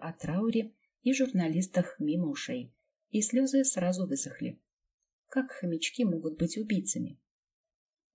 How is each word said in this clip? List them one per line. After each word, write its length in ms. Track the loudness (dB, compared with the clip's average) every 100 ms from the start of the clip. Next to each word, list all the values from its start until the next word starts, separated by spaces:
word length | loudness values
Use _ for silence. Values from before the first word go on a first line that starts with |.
| -8
о 80 |
трауре 600 | -8 -4 0 2 0 -2 -8 _ _
и 120 | 0
журналистах 800 | 2 4 4 2 2 2 0 0 -2
мимо 300 | 0 2 0
ушей, 440 | -2 -6 -6 -8 _ _ _ _
и 120 | 0
слёзы 420 | 2 2 4 4
сразу 440 | 4 4 0 0 -2
высохли. 520 | -2 -4 -6 -8 -8 _ _ _ _ _ _ _
«Как 240 | -4 -2
хомячки 520 | -4 -4 -2 -4 0
могут 340 | 0 0 -2 -2
быть 200 | -2 -2
убийцами?» 640 | -2 0 0 -4 -6 -8 _ _ _ _ _ _ _ _ _